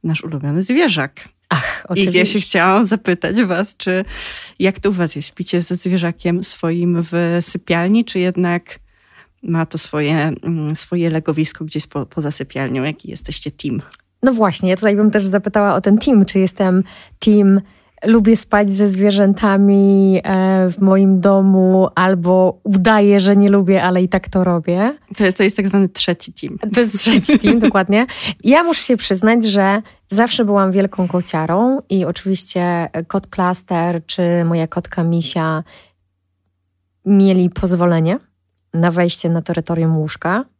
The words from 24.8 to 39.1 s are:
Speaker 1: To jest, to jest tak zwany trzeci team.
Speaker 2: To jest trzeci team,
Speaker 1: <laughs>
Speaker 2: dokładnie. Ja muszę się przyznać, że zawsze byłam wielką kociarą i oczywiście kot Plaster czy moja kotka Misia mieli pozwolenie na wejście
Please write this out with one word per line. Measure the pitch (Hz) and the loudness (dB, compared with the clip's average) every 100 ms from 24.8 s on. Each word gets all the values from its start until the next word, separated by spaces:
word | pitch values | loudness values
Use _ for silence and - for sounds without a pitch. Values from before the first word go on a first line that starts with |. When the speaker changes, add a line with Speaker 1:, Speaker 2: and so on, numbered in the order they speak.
| 226 302 _ - | -2 -4 _ -2
Speaker 1:
To | |
jest, | 196 185 | 0 2
to | |
jest | 196 214 | 0 0
tak | 196 | 0
zwany | 196 190 | 0 0
trzeci | - - 170 - | 0 -4 -4 -8
team. | - - - 220 | -12 -12 -10 -2
Speaker 2:
To | 214 | 0
jest | 233 208 | 2 2
trzeci | - 226 - 277 | 2 2 4 2
team, | 302 240 | 4 2
Speaker 1:
<laughs> | 220 | 2
Speaker 2:
dokładnie. | 196 185 202 254 - - - | 0 2 0 0 -6 -12 -4
Ja | 202 294 | 2 4
muszę | 339 311 | 2 0
się | - 247 | 0 0
przyznać, | - 190 214 233 | 0 0 2 2
że | 220 202 196 208 - _ _ | 2 2 2 0 -4 _ _
zawsze | 202 226 233 | 0 0 0
byłam | 214 202 190 | 0 2 2
wielką | 190 196 - 180 | 0 -2 -2 -2
kociarą | 180 170 160 160 180 240 269 _ | -2 -4 -6 -2 0 0 -2 _
i | 196 | -2
oczywiście | 160 180 190 190 - 185 175 170 165 160 170 | -2 -4 -4 -2 -2 -2 -2 -2 -4 -8 -6
kot | 196 196 | -6 -6
Plaster | - 180 185 - 175 170 170 160 | -4 -2 -2 -4 -4 -2 -4 -6
czy | - 175 175 | -4 0 0
moja | 165 170 160 | 0 -2 -2
kotka | 180 - - | -6 -8 -4
Misia | 170 170 160 170 160 160 165 - _ _ _ _ _ _ _ _ _ _ _ _ 190 | -2 0 -2 -4 -4 -6 -8 -20 _ _ _ _ _ _ _ _ _ _ _ _ 0
mieli | 202 196 185 180 | 4 4 4 0
pozwolenie | - 185 180 175 165 160 233 _ _ _ _ _ | 0 -2 0 2 2 0 -2 _ _ _ _ _
na | 165 175 | -2 0
wejście | 170 175 | 0 0